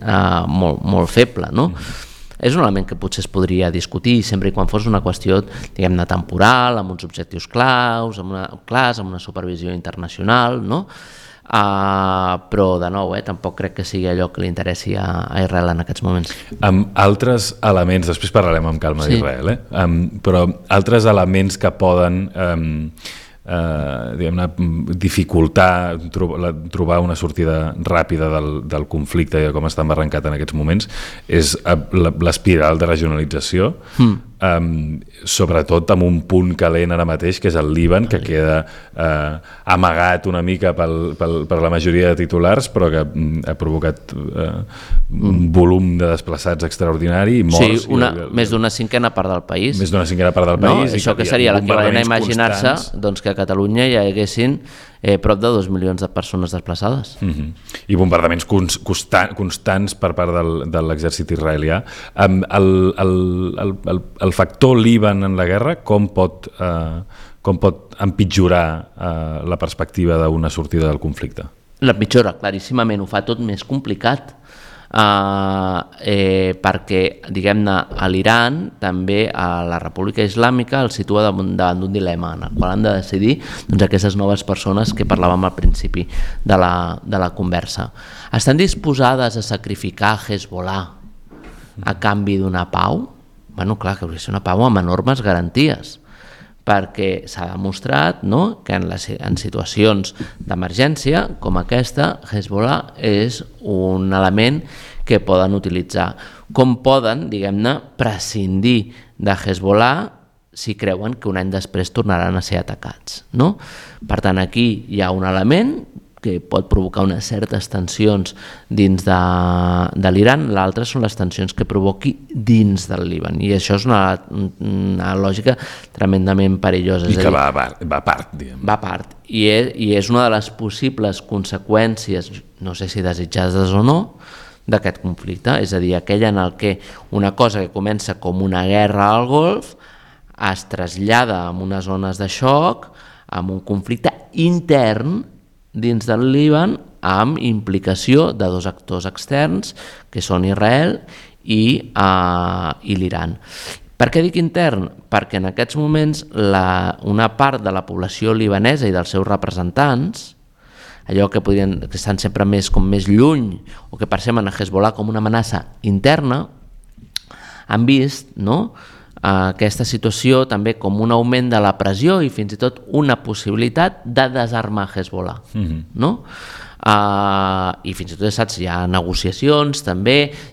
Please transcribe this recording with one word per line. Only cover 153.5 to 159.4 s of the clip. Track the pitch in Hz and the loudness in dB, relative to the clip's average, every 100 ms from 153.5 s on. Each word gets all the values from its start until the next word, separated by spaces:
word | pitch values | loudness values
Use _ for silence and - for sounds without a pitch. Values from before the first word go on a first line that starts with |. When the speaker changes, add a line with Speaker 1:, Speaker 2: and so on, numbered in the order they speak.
| - - - - | -16 -14 -16 -10
Speaker 1:
Per | - 120 | -2 0
què | 160 | 2
dic | 175 175 | 2 0
intern? | 165 175 165 101 92 - - | 0 2 0 0 -4 -10 -2
Perquè | 104 104 98 | -2 0 -2
en | 95 | -2
aquests | 92 120 151 | -2 -4 -2
moments | 151 156 151 151 - | 0 2 2 -2 -6
la, | - 101 95 92 92 90 - - | -2 2 4 2 0 -2 -4 -2
una | 104 110 110 | 0 0 2
part | 139 131 | 0 0
de | 101 | -2
la | 95 90 | -4 -4
població | 92 90 - 110 | -6 -6 -2 0
libanesa | 110 107 98 113 147 110 | 2 2 2 2 2 0
i | 90 | 0
dels | 87 | 0
seus | 95 98 | -2 0
representants, | 98 | -2